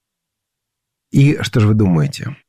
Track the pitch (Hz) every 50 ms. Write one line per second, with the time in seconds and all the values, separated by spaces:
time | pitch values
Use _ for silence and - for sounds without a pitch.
0 | _ _ _ _ _ _ _ _ _ _ _ _ _ _ _ _ _ _ _ _
1 | _ _ - 139 139 143 - - - - - 127 107 107 107 107 107 92 87 78
2 | 73 69 - - - - - - _